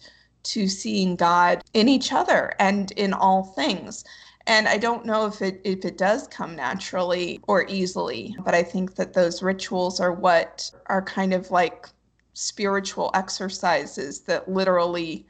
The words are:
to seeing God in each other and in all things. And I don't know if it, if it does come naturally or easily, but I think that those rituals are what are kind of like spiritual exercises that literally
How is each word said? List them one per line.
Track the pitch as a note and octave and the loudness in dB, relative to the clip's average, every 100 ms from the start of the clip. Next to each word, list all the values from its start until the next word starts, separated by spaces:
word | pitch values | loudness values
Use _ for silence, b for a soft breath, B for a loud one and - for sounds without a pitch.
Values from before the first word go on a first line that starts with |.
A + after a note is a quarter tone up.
| B B B _ | B B B _
to | - A#3 F#3+ | -8 -2 -2
seeing | G3 A3+ G#3 F#3 F3 | -2 -4 0 0 2
God | F3 F3 F3 F3+ - | 4 6 4 4 0
in | A3 A3+ | 2 4
each | C4+ - | 4 2
other | C4 F#4 G#3+ C3 - | 0 4 2 2 2
and | G3 G3+ G3 | 2 2 -2
in | - G3+ | -2 -2
all | - F#3+ F#3+ | 2 4 4
things. | F#3+ - D4+ F#3 - - - B B B - | 0 -2 -2 -2 -6 -14 -18 B B B 0
And | A3 - | 2 4
I | G#3+ | 2
don't | A#3 A#3+ A3+ | 0 -2 -2
know | G#3+ G#3+ | 0 0
if | G#3 | -2
it, | F#3+ F#3+ | -6 -4
if | G3 F#3 F3+ | -4 -4 -4
it | E3+ | 0
does | F#3 B3 - | 2 2 -2
come | - D#3 D#3+ | -12 -10 -6
naturally | B2 F#3+ - F#3 F3+ F3+ E3+ - - | -4 -4 -6 -4 -2 0 -2 -6 0
or | G3 - | 2 2
easily, | G3 F3+ F#3 E3+ A#2 G#2+ - | -2 -2 -2 -6 -6 -10 -8
but | F#3+ | 0
I | F3 | 2
think | F3 F#3 F#3 - | 2 -2 -4 -4
that | F#3 | -2
those | F#3+ E3+ E3+ | 2 2 2
rituals | F#3 F#3+ - F#3 F3+ F#3 | -4 -4 -4 -2 -2 0
are | F3+ | -2
what | E3+ F3+ E3 - - - - - | 2 4 4 2 -8 -16 -14 -4
are | G3 | -2
kind | F#3+ - F#3+ | -2 -2 0
of | F#3 F#3 | 0 0
like | F3+ E3 - - _ _ _ _ | 2 2 -2 -20 _ _ _ _
spiritual | - - - G3+ G3 F#3+ - - | -10 -10 -4 0 0 -2 -4 -2
exercises | F#3+ F#3+ - F#3+ F#3+ F3+ D#3 D3 - C#3+ C#3+ | -2 -4 -6 -8 -2 0 0 -2 -8 -10 -8
that | - E3 - | -4 -4 -2
literally | F#3+ F#3+ F3+ F3 F3 E3 D3+ | 0 2 4 2 -2 -4 -8